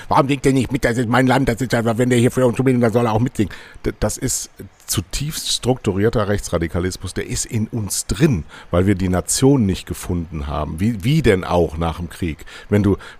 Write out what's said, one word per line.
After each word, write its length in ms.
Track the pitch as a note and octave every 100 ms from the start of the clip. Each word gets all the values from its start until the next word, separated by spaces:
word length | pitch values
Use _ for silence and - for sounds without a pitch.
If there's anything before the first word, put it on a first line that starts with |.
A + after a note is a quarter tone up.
| -
"Warum 180 | A#2+ C#3
singt 160 | C#3
der 80 | C#3
nicht 200 | C3+ A2+
mit? 120 | C3
Das 140 | B2+ A#2
ist 100 | A2+
mein 200 | B2 B2+
Land, 200 | B2+ B2+
das 120 | A#2
ist 120 | B2
einfach, 220 | A#2+ A2+ A2
wenn 140 | B2+
der 80 | B2
hier 140 | A#2+
für 120 | -
uns 140 | B2+ A2+
spielt, 240 | C3 B2
dann 100 | A#2
soll 140 | A#2 A#2+
er 60 |
auch 80 | G#2+
mitsingen." 320 | B2+ - G2 - - - B2
D-, 60 | -
das 180 | G#2+ -
ist 320 | C3 - - - G2 _ -
zutiefst 600 | - - - D3 - -
strukturierter 800 | - A#2 C3 A2 F#2+ G#2+ A#2+ G2+
Rechtsradikalismus, 840 | G#2 - E2+ E2 F2 F#2 - F#2
der 120 | - -
ist 200 | A#2+ -
in 200 | A#2 G#2+
uns 380 | A#2+ F#2+ - -
drin, 380 | - C3+ F#2 - - -
weil 160 | E2+ F#2+
wir 80 | F#2+
die 120 | F#2
Nation 560 | F2+ - - C3 C#3+
nicht 220 | G2 F2+ -
gefunden 600 | E2 - F2 D#2+ D#2 C#2+
haben. 320 | D2 D2+ D#2+
Wie, 220 | G#2+ A2+
wie 180 | G#2 D#3+
denn 220 | A#2+ F#2+
auch 340 | D#2 F2 E2 D#2
nach 180 | E2 D#2
dem 120 | E2+
Krieg? 340 | - F2 D2+ - - -
Wenn 140 | G#2
du, 160 | G2+ F#2 -